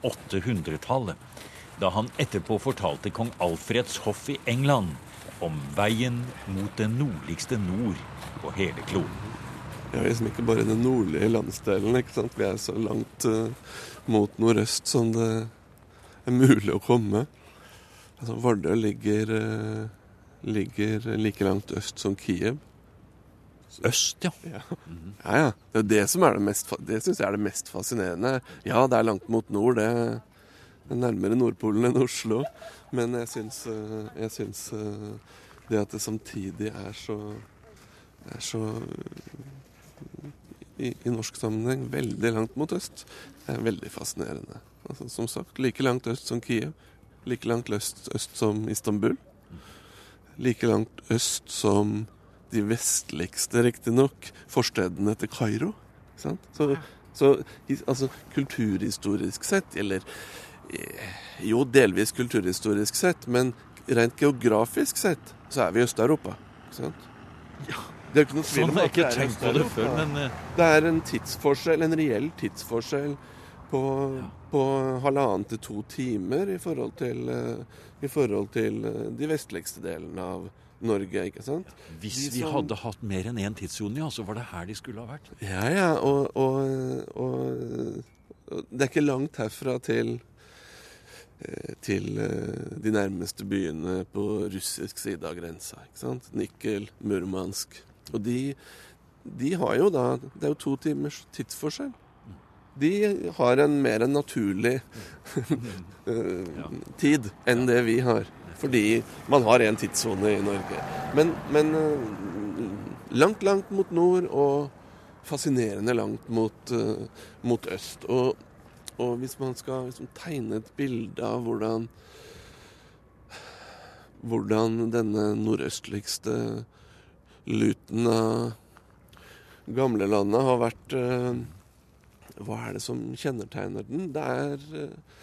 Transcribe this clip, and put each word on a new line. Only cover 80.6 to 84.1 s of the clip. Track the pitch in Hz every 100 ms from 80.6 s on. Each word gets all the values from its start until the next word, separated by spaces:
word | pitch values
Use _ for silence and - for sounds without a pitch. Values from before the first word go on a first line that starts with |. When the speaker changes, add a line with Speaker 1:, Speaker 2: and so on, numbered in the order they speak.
| - -
Speaker 2:
Norge, | 113 101 95 95 92
ikke | -
sant? | 107 156 185 - - 82
Speaker 1:
Hvis | 107 127 139
Speaker 2:
De | 123
Speaker 1:
vi |
Speaker 2:
som | 156
Speaker 1:
hadde | 143 - 104
hatt | 117 107
mer | 110 95
enn | 98 120
en | 98
tidssone, | 104 95 - 104 127
ja, |
så | 156